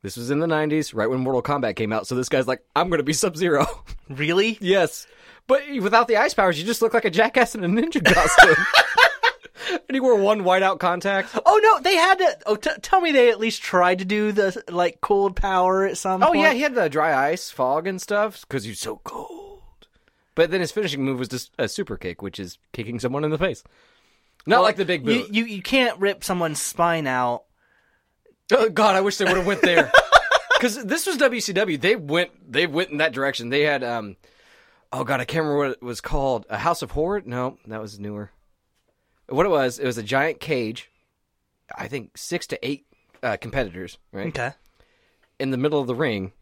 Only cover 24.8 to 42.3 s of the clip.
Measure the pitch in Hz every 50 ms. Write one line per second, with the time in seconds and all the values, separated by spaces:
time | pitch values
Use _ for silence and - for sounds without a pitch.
24.8 | 190 160 180 156 127 - 226 247 - - 202 220 233 233 208 196 - - - 269
25.8 | 254 240 - 180 190 202 196 185 - - 190 180 170 160 151 143 - - - -
26.8 | 170 170 170 165 151 135 127 127 123 120 120 113 _ _ _ _ _ _ _ _
27.8 | _ _ _ _ _ _ _ _ _ _ _ _ _ _ 208 262 226 226 175 180
28.8 | 214 214 190 190 196 202 196 - 196 190 185 185 180 185 202 - - 185 175 233
29.8 | - - - 539 - - - 554 - - 523 - - - 494 554 - 247 208 285
30.8 | 247 190 262 339 - 392 349 247 294 262 240 233 - - 190 185 214 220 156 139
31.8 | 120 180 226 233 156 143 156 170 180 175 _ _ _ - 120 147 175 175 139 160
32.8 | 185 - 147 147 156 160 131 135 135 139 135 - 117 117 127 143 147 151 147 135
33.8 | 127 120 120 117 107 101 92 _ _ _ _ _ _ _ _ _ _ _ _ _
34.8 | _ _ - 127 143 - 139 131 127 - - 160 160 151 143 143 147 135 127 -
35.8 | - 120 120 - - - - 147 135 135 127 113 101 _ 110 101 110 165 170 -
36.8 | - 120 - 143 156 180 202 208 - 117 120 123 127 131 123 _ _ - 107 110
37.8 | 110 104 101 101 101 104 104 104 104 101 _ _ _ _ _ _ _ _ _ _
38.8 | _ _ _ _ _ _ _ _ _ - 131 139 175 202 170 147 131 127 117 -
39.8 | 139 127 120 117 107 104 127 135 143 160 151 - - 156 156 127 117 107 117 -
40.8 | - _ _ _ _ _ _ _ _ _ _ _ _ _ _ _ _ _ - -
41.8 | - - 123 135 107 - _ - - -